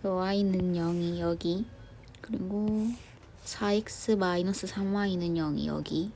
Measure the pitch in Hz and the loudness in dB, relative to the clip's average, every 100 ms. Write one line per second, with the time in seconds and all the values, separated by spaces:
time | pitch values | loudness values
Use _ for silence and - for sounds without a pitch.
0 | 202 185 185 202 202 185 180 175 170 175 | 2 2 2 4 4 4 2 2 2 2
1 | 170 175 170 170 170 180 233 - - - | 0 0 0 0 0 0 -2 -8 -18 -18
2 | - - - 226 185 202 214 214 220 240 | -20 -18 -6 -4 -2 0 0 2 0 -2
3 | - - - - - - 208 208 220 - | -10 -20 -20 -14 -8 -2 2 2 0 -4
4 | - 208 180 175 180 196 190 - 196 202 | 2 4 4 2 0 -2 -4 -2 0 0
5 | 202 180 170 165 156 143 147 151 147 156 | 0 0 0 0 0 0 0 -2 -2 -2
6 | 196 | -2